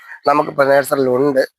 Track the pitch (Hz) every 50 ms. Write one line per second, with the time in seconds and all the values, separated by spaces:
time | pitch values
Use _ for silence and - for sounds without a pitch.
0 | - - - - _ 143 143 151 147 - 156 147 139 135 139 143 135 - 151 139
1 | 135 127 123 123 139 147 135 131 - - _